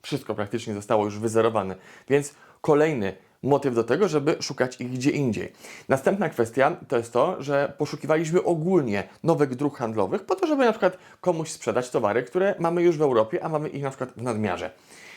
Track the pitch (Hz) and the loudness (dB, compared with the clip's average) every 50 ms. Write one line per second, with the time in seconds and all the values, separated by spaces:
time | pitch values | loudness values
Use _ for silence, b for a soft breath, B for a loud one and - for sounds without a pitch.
0 | - - 151 131 - - 110 101 104 101 - 113 110 117 107 101 101 104 110 107 | -10 -6 -6 -6 -4 -6 -4 -4 -4 -4 -4 -6 -6 -6 -8 -8 -2 0 2 2
1 | 104 104 101 104 110 113 110 113 110 117 110 107 98 95 92 B B B B B | 2 0 -2 -4 -4 0 2 4 4 4 2 0 -2 -2 -6 B B B B B
2 | B _ 131 143 143 143 b b b b b b - - 151 143 151 160 156 123 | B _ 0 0 0 -2 b b b b b b 2 2 4 4 4 2 2 0
3 | 101 95 92 b b b b b - 127 143 139 143 139 123 113 113 113 123 160 | -2 -4 -4 b b b b b 0 2 2 2 2 0 0 0 2 2 2 2
4 | 214 185 156 151 139 151 160 - - - 147 - 131 127 - - 123 123 127 127 | 2 2 0 0 0 0 -2 -2 -4 -8 -2 -2 -2 -2 -2 -8 -8 -8 -6 0
5 | 123 143 - 147 143 123 104 95 90 85 B B B B B B B - 131 131 | 0 0 2 2 0 0 0 -2 -6 -10 B B B B B B B 0 0 2
6 | - 196 185 196 196 156 - - 117 110 - 135 131 147 175 170 - - 139 120 | 2 0 0 2 -2 -4 0 -2 -2 -2 2 2 2 2 2 -2 -6 -2 -2 -2
7 | 113 113 - 117 135 175 185 - - 139 143 139 143 - - - 147 - - - | -2 0 0 2 2 2 0 -4 -4 -2 0 0 0 -2 -2 -4 -6 -6 -6 -10
8 | - 139 156 160 170 156 165 180 - - 175 160 156 175 190 175 143 120 101 101 | -2 0 0 0 0 0 0 0 2 2 0 0 0 2 4 4 4 2 0 -2
9 | 95 B B B - 143 165 147 147 135 127 127 147 143 - - 127 110 110 107 | -2 B B B 0 0 2 4 2 0 0 -2 -2 -4 -2 -2 -4 -2 0 0
10 | 98 95 147 208 - - 381 - - 311 302 269 269 233 214 - - 180 - B | 0 0 0 -6 -2 -4 -2 -2 0 0 2 2 2 2 2 2 0 0 0 B
11 | B B B B - 180 170 160 160 - - - - 120 104 123 123 123 - 147 | B B B B -2 -2 -2 -2 -4 -8 -10 -6 -4 -2 0 0 -2 0 -2 0
12 | 113 101 101 120 127 - - 185 190 202 196 - 165 165 170 175 170 175 165 147 | 0 2 2 0 -2 -2 -2 0 0 0 0 0 -2 -2 0 4 4 2 4 4
13 | 156 143 127 113 110 - 175 170 - 160 156 151 151 156 - 143 139 135 135 - | 2 2 4 4 2 2 0 -4 -4 -4 -4 -4 -4 -4 -8 -6 -8 -8 -6 -8
14 | 131 127 - - 117 127 113 107 107 98 90 85 87 82 - B B B B B | -10 -10 -8 -8 -6 -4 -2 -2 -2 -2 -2 -4 -6 -10 -10 B B B B B
15 | B B B | B B B